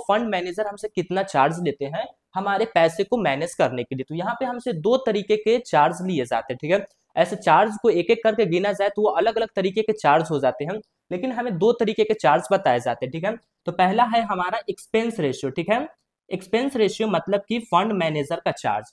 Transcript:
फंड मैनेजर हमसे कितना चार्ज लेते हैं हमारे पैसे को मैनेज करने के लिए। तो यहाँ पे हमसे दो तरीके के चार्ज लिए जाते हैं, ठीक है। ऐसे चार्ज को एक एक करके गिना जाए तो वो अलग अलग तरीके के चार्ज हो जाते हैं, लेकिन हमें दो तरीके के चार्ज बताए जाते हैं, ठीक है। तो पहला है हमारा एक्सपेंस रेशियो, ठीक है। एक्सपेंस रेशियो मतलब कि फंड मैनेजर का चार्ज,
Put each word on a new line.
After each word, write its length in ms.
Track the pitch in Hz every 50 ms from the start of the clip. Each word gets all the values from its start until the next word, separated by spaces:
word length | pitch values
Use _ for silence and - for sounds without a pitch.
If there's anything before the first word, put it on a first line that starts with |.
| - -
फंड 200 | 202 226 240 220
मैनेजर 380 | 196 180 175 185 175 214 214
हमसे 220 | 202 202 - - 214
कितना 320 | - 185 165 - 180 190 196
चार्ज 360 | 196 - 139 135 151 165 175
लेते 240 | 175 147 135 - 139
हैं 200 | 139 156 196 247 - - _ _ _ -
हमारे 300 | 190 196 202 196 190 220 - -
पैसे 300 | 175 165 160 165 - 190
को 120 | - 240 233
मैनेज 360 | 180 147 135 139 165 170 -
करने 300 | - 160 127 127 123 120
के 100 | - 139
लिए। 100 | 131 131
तो 100 | - 156
यहाँ 200 | 165 180 220 240
पे 100 | - 262
हमसे 280 | 247 247 240 - 247 196
दो 220 | 160 156 214 254 262 262
तरीके 300 | 233 202 208 190 - 214 214
के 200 | 214 220 233 247
चार्ज 420 | - - - 151 147 170 170 175 180
लिए 220 | 185 180 139 123
जाते 280 | 120 127 117 - - 123
हैं, 60 | -
ठीक 120 | - 151 185
है। 120 | 202 196 - _ _ _ _ -
ऐसे 200 | - 175 175 -
चार्ज 360 | - - 170 156 175 214 226 214 - -
को 80 | 226
एक 200 | 175 175 175 -
एक 120 | 233 - -
करके 200 | 220 214 233 214
गिना 260 | 165 170 180 196 202 196
जाए 160 | 196 196 208
तो 120 | 202 208 214
वो 60 | 202
अलग 260 | - - 208 226 220
अलग 120 | 226 226 220 _
तरीके 260 | 202 185 202 190 220 214
के 100 | 220 214
चार्ज 340 | 214 - 143 143 160 165 160
हो 80 | 156 139
जाते 240 | 131 127 - - 143
हैं, 140 | 156 202 214 - _ _ _ _ -
लेकिन 220 | 175 180 233 262 233
हमें 240 | 247 240 247 190 156
दो 140 | 196 233 233
तरीके 300 | 233 226 202 220 - 208
के 100 | 214 214
चार्ज 300 | - - 151 147 170 180 - 196
बताए 260 | 190 - 143 123 120
जाते 260 | 123 127 117 - 131
हैं, 60 | 131 143
ठीक 120 | 165 170
है। 100 | 208 226 233 _ _ _ _ _
तो 60 | 180 180
पहला 320 | - 180 185 196 226 240
है 160 | 226 233 233 220
हमारा 360 | 202 196 180 180 185 208 233 - -
एक्सपेंस 520 | 185 - - - - 220 226 233 226 -
रेशियो, 300 | 156 135 127 - - 131
ठीक 200 | 135 175 165 190
है। 160 | 214 254 302 - - _ _ _ _ _ _ -
एक्सपेंस 460 | 196 190 190 - - 226 269 277 -
रेशियो 320 | 233 214 190 208 - 220 220
मतलब 340 | 180 160 - 190 202 202 - -
कि 100 | 220 240 226
फंड 300 | - 175 175 202 226 214
मैनेजर 420 | 185 165 160 156 151 143 147 165
का 140 | 170 - 170 151
चार्ज, 340 | - - 120 104 107 107 -